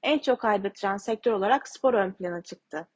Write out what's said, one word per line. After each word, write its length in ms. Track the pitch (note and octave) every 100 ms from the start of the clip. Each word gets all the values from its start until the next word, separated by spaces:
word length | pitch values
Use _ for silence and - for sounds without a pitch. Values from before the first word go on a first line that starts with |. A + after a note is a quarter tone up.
en 160 | - D4+
çok 220 | - B3
kaybettiren 560 | A3+ G3+ G3 - G3 G3
sektör 360 | - A3 B3
olarak 360 | G#3+ G3 C4+ -
spor 260 | - C4
ön 180 | A#3 F#3+
plana 300 | G3 F3+ F3
çıktı. 460 | - - _ D3+ E3